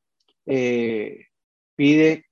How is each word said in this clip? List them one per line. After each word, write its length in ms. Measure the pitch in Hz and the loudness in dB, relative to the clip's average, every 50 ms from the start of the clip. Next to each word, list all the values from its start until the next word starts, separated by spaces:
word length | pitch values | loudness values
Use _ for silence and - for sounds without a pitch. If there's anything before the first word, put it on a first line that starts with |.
| _ _ _ _ _ _ _ _ - | _ _ _ _ _ _ _ _ -8
eh, 800 | - 135 131 127 123 120 120 117 117 113 107 104 - 87 - - _ _ _ _ _ _ _ _ _ _ | -6 -4 -4 -2 -2 -2 -2 -4 -4 -4 -6 -8 -10 -14 -18 -20 _ _ _ _ _ _ _ _ _ _
pide 520 | - 143 143 151 156 156 160 160 156 _ _ | 0 2 2 4 4 4 2 0 -2 _ _